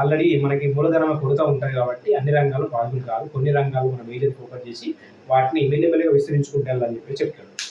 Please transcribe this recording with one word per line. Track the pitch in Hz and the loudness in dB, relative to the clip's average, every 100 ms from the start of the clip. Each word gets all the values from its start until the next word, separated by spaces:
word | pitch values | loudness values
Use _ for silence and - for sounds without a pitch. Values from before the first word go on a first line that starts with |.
already | 143 156 175 143 | 2 4 4 4
మనకి | 139 143 143 | 2 0 0
మూలధనం | 139 160 160 156 147 | 2 2 2 2 0
కొరత | 135 143 | 0 2
ఉంటుంది | 151 135 135 | 2 0 -2
కాబట్టి | 127 123 - - - | -2 -2 -2 0 0
అన్ని | 139 | 2
రంగాలు | 147 139 131 - | 2 2 0 -2
పాసిబుల్ | 117 117 127 | -2 -2 -4
కాదు, | - 98 - | -4 -6 -6
కొన్ని | 131 143 | -2 0
రంగాలు | 139 135 131 131 | 0 0 0 -2
మనం | 120 113 | -4 -8
మేజర్ | 123 135 | -2 -2
ఫోకస్ | 127 120 - - | -4 -14 -16 -14
చేసి | - 320 - - - - | -10 -10 -10 -14 -12 0
వాటిని | 131 131 156 135 | 2 2 2 2
మెల్లిమెల్లిగా | 147 165 165 165 | 2 2 2 4
విస్తరించుకుంటూ | 143 143 143 139 143 127 | 2 2 -2 0 -2 -2
వెళ్ళాలని | 127 117 117 | -2 -2 -6
చెప్పి | 135 | -8
చెప్తారు. | 143 151 - - - - | -6 -6 -6 -18 -14 -14